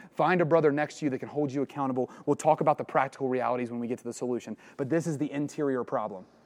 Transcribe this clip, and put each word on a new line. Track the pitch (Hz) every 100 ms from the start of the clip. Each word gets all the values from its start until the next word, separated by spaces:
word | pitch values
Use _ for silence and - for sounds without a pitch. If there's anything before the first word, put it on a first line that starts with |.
| -
Find | - 156 180
a | 156
brother | 165 151
next | 143 151 -
to |
you | 151
that | 127
can | 117
hold | 147 147
you | 139
accountable. | 131 143 135 127 123 -
We'll | -
talk | 143 156 156
about | 160 147
the |
practical | 123 151 135 - 135
realities | 127 117 123 120
when | 120
we | 117
get | 120
to |
the | 120
solution. | 113 123 120 - 107 - -
But | 131
this | 160 165
is | 139
the | 147
interior | 143 143 - 143 127
problem. | 113 127 107 95 104 _